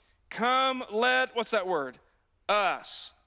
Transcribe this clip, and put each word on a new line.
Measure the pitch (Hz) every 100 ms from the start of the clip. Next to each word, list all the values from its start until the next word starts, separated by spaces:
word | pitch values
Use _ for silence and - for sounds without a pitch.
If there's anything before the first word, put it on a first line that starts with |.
| _ _ -
"Come, | - 240 262 262 254 254
let," | 214 247 254 254
what's | 233 214
that | 220 185
word? | 165 131 - _ _ _ _ -
"Us. | 208 185 131 - - - _